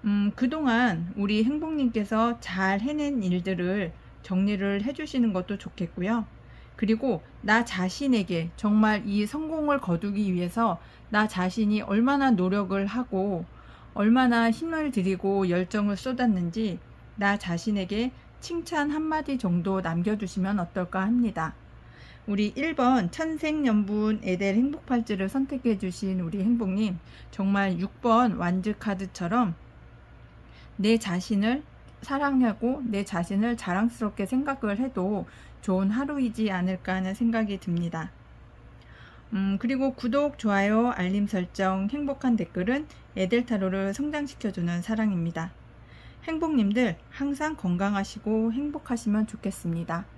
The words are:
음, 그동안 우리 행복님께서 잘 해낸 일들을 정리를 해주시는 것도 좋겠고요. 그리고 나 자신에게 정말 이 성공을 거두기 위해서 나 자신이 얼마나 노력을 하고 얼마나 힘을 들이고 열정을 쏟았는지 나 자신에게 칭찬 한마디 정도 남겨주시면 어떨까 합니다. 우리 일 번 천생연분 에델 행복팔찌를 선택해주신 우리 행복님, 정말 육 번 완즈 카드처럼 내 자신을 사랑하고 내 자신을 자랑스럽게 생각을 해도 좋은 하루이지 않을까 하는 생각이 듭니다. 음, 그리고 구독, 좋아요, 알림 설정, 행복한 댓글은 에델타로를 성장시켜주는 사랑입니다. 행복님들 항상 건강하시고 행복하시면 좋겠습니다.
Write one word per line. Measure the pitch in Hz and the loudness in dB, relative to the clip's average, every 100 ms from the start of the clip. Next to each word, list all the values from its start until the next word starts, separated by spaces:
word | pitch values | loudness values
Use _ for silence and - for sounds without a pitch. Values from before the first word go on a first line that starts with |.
음, | 214 202 202 - | 0 2 2 2
그동안 | 247 311 277 226 247 170 170 202 | -2 2 2 4 4 2 -4 -2
우리 | 202 214 | 0 2
행복님께서 | 226 302 320 311 254 226 202 220 233 233 | 2 2 -2 0 0 0 0 2 2 0
잘 | - 185 190 196 | -6 0 2 2
해낸 | 240 302 285 277 | 0 -2 -2 0
일들을 | 185 180 180 180 180 196 175 - - - | 0 0 0 -2 0 0 -2 -8 -20 -20
정리를 | - 185 196 208 196 202 | -2 0 2 2 0 0
해주시는 | 214 294 302 262 233 | -2 -4 -4 0 2
것도 | 185 180 202 | 0 -4 -6
좋겠고요. | - - 170 - 185 233 214 - - - - | -8 -6 -6 -4 0 0 -2 -12 -20 -20 -20
그리고 | - 202 220 269 175 - - | -4 0 2 0 -2 -4 -10
나 | 190 220 | 2 2
자신에게 | 240 185 180 - 285 233 170 170 165 - | 2 -2 -2 -2 0 2 2 -2 -4 -2
정말 | 214 214 214 214 226 | 2 6 6 4 0
이 | 202 | 0
성공을 | 208 294 311 320 302 277 | 0 -4 -4 -2 0 0
거두기 | 277 170 202 202 208 | 0 -2 -2 -2 0
위해서 | 180 175 214 226 170 - - - | 0 -2 0 0 0 -8 -20 -2
나 | 208 214 | 0 0
자신이 | 185 185 185 208 214 | 0 -2 2 2 2
얼마나 | - 202 240 285 269 | 2 2 4 4 4
노력을 | 208 180 202 196 196 196 | 4 4 2 0 0 0
하고 | 226 247 190 202 190 180 - - - - | -2 -4 -2 -2 -4 -6 -14 -20 -20 -12
얼마나 | - 208 247 254 233 233 | 0 4 6 6 4 2
힘을 | 226 330 320 302 | 2 -2 -2 -2
들이고 | 240 185 185 196 196 185 | 0 0 0 0 2 2
열정을 | 175 180 214 208 196 | 0 0 0 0 -2
쏟았는지 | 254 247 247 190 170 190 220 170 - - - | -4 0 2 2 0 -2 -4 -4 -10 -20 -20
나 | - 202 202 | -2 0 0
자신에게 | 180 175 - 202 180 202 254 - - - | -2 -4 -2 -2 -2 -2 -4 -6 -20 -18
칭찬 | - 339 320 330 294 | -8 -8 -4 -2 -2
한마디 | 302 311 311 294 269 | -2 -2 -2 -2 -2
정도 | 196 175 175 190 | 0 0 0 -2
남겨주시면 | 180 165 175 208 190 - 190 208 | 0 0 0 -2 -4 -4 -2 -2
어떨까 | 170 - 175 185 | -2 -4 -4 -2
합니다. | 190 247 233 - 160 - - - - - - - - | 0 2 2 0 -6 -6 -20 -20 -20 -20 -20 -16 -4
우리 | 202 208 233 | 0 0 0
일 | 311 | -4
번 | 311 254 254 175 | 2 4 4 2
천생연분 | - 320 311 311 302 277 214 202 208 214 214 | -2 -4 -2 -2 0 2 2 2 0 0 0
에델 | 196 180 196 196 | -2 0 2 2
행복팔찌를 | 262 285 - 247 226 202 190 | 2 -2 -2 -2 0 -2 -2
선택해주신 | 269 269 269 240 202 190 175 196 185 | -2 -2 -2 0 0 -2 -4 -2 -2
우리 | 170 196 | -2 0
행복님, | 196 240 196 190 214 180 - - - | 2 2 0 0 0 -2 -10 -20 -18
정말 | - 196 202 196 175 | -2 2 2 2 0
육 | 190 - | -4 -2
번 | 240 226 247 | 4 6 4
완즈 | - 175 185 190 208 | 2 0 0 -2 -4
카드처럼 | 214 190 190 - 170 226 226 - - - - - - - - - - - - | -4 -4 -6 -6 0 2 2 -2 -10 -20 -20 -20 -20 -20 -20 -20 -20 -20 -20
내 | - 208 226 | -2 2 2
자신을 | 202 180 185 202 214 269 - - - - | 2 -2 0 0 2 0 -4 -20 -20 -18
사랑하고 | - 285 285 262 247 202 226 277 240 | -6 0 2 4 4 2 -2 -2 -2
내 | 202 | -2
자신을 | 202 185 175 196 226 233 | -2 -2 0 0 0 -2
자랑스럽게 | - 180 226 - 214 - 190 | -2 0 0 0 -6 -2 -2
생각을 | 254 285 269 220 202 | 0 -2 -2 -2 -2
해도 | 262 220 185 208 175 - - - | -2 -2 -2 -2 -6 -14 -20 -12
좋은 | - 185 196 | -2 2 2
하루이지 | 220 277 294 247 220 220 | 0 -2 0 -2 0 0
않을까 | 185 180 185 - 185 | 0 0 -2 -2 -2
하는 | 185 | -2
생각이 | 196 233 226 214 190 | 0 0 2 0 -2
듭니다. | - 170 170 165 156 - - - - - - - - - - - - | -2 -2 -2 -4 -8 -12 -20 -20 -20 -20 -20 -20 -20 -20 -20 -20 -6
음, | 196 196 196 | 0 0 2
그리고 | 240 262 269 | 0 0 0
구독, | 262 247 269 294 294 | 0 0 2 2 0
좋아요, | 214 196 202 220 240 - | 2 2 4 4 2 0
알림 | 180 202 202 | 0 0 0
설정, | 190 180 - 190 190 196 | -2 -4 0 0 0 -2
행복한 | 285 285 277 262 | -2 -4 -2 2
댓글은 | 226 165 - 185 269 302 - - - | 2 0 -2 0 -2 -4 -14 -14 -4
에델타로를 | 185 233 240 214 190 190 196 | 2 2 2 0 0 0 -2
성장시켜주는 | 202 294 302 294 - 220 190 170 175 | -2 -2 -2 -6 -4 -6 -2 -2 -2
사랑입니다. | 175 220 214 185 170 165 170 - - - - - - - | -2 0 2 2 -2 -4 -8 -10 -20 -20 -20 -20 -20 -14
행복님들 | - 320 330 294 202 208 240 160 - | -6 -2 0 2 2 4 2 0 -10
항상 | - 277 277 302 | -6 -4 -2 -4
건강하시고 | 302 180 175 196 202 190 - - 220 226 | -2 -2 0 0 0 -2 -6 -2 0 0
행복하시면 | 226 294 294 - 233 220 208 214 | 0 -4 -6 -4 -4 0 0 0
좋겠습니다. | - 196 - 165 165 165 170 196 | -2 -6 -4 -4 -4 -4 -6 -6